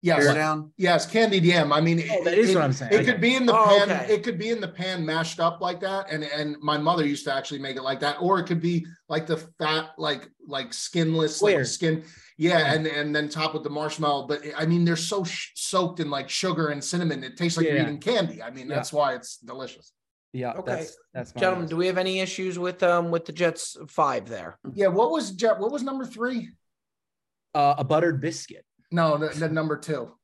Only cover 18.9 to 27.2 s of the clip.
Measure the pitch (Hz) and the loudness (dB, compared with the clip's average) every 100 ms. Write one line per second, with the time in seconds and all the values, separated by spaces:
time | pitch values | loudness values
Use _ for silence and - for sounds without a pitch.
18.9 | 147 143 127 - - 113 127 131 - _ | 0 0 0 -10 -18 -16 -12 -12 -14 _
19.9 | _ _ _ _ 131 123 147 185 160 160 | _ _ _ _ -8 -6 -6 -6 -6 -6
20.9 | - _ 131 120 - 185 185 165 165 180 | -14 _ -12 -12 -2 0 0 -4 0 0
21.9 | 185 185 190 185 185 185 175 180 180 180 | 0 0 -2 -4 -4 -6 -4 -6 0 2
22.9 | 175 170 170 165 160 175 160 - - 151 | 4 2 -2 -4 0 0 0 -10 -12 -10
23.9 | - 147 123 104 110 85 - - 131 196 | 2 2 2 -6 -10 -12 -14 -14 0 2
24.9 | 185 247 320 208 190 226 190 208 285 262 | 4 2 2 -4 -2 0 2 0 -4 -6
25.9 | 269 240 214 240 254 180 - _ _ _ | -6 -8 -6 -6 -6 -8 -18 _ _ _
26.9 | _ _ _ | _ _ _